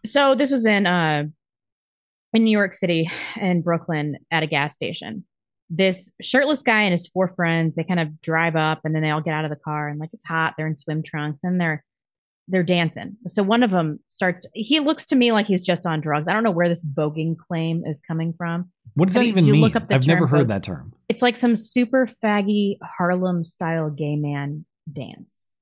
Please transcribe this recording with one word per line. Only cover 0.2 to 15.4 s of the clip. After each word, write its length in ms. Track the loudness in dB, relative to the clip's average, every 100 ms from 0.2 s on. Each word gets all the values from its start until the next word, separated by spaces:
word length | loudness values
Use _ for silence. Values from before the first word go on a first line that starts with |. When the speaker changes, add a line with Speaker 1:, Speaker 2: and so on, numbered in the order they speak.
| 4
Speaker 1:
this 160 | 4 2
was 160 | 2 4
in, 180 | 4 4
uh, 380 | 2 2 2 -2 -8 _ _ _ _ _ _ _ _ _
in 80 | 2
New 60 | 4
York 240 | 4 2
City, 340 | 0 0 0 0 -4 -12 -4
in 220 | 0 0
Brooklyn, 540 | 2 -2 -2 -4 -2 -6 _
at 100 | -2
a 40 | 0
gas 240 | -2 -2
station. 520 | -4 -8 -8 -10 -12 -14 _ _ _ _
This 400 | 0 2 2 -6 _
shirtless 420 | -2 0 2 0
guy 200 | 2 2
and 80 | 2
his 140 | 0 -2
four 220 | -2 -2 0
friends, 400 | 0 2 0 -2
they 80 |
kind 160 | -2 -2
of 200 | -2 -6
drive 340 | -2 0 2 2
up, 240 | 0 -2
and 80 | -2
then 80 | -2
they 80 | 0
all 100 | -2
get 120 | -2
out 100 | -4
of 60 | -4
the 60 | -6
car, 320 | -6 -6 -6
and, 120 | -8
like, 100 | -12
it's 120 | -14 -6
hot. 280 | -2 -2 -2
They're 100 | -6
in 80 |
swim 280 | -6 -4 -6
trunks, 400 | -6 -6 -6 -6
and 160 | -2 0
they're, 240 | 0 -2 _ _ _ _ _ _ -4
they're 160 | 0
dancing. 520 | 2 2 0 -4 -14 -14 -6
So 160 | -2
one 180 | 2 2
of 100 | 4
'em 280 | 2 0 -4 _
starts, 360 | -2 -2 -2 -10
he 260 | -10 -2 0
looks 260 | 0 -2 0
to 100 | 2
me 140 | 4
like 160 | 2